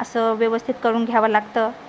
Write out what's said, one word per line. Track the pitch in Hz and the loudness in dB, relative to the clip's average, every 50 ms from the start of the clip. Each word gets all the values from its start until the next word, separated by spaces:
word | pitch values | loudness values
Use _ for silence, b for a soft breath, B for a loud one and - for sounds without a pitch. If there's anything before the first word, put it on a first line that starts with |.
असं | 233 - - 233 226 226 220 | -4 -4 -2 0 0 0 2
व्यवस्थित | 214 226 226 226 233 - - 247 - | 2 0 0 0 -2 -2 -4 -6 0
करून | - 233 220 233 226 | 0 0 0 0 0
घ्यावं | 226 233 226 214 220 | 2 2 2 4 4
लागतं. | 214 214 214 - - 233 220 220 254 - - | 2 2 0 0 -2 -2 -2 -2 -4 -8 -18